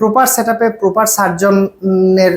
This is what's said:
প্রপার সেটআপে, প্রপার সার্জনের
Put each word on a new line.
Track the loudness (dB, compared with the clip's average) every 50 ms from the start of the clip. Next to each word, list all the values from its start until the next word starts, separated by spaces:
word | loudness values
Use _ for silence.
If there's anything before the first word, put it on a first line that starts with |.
প্রপার | -2 0 2 2 0
সেটআপে, | 0 0 -2 -2 -2 -2 0 -2 -2 -2 -2
প্রপার | -2 -2 0 0 -2 0 0
সার্জনের | -2 -2 -2 -2 0 0 0 2 2 0 -2 -4 -6 -4 -2 0 2 2 2 2 2 2 0 0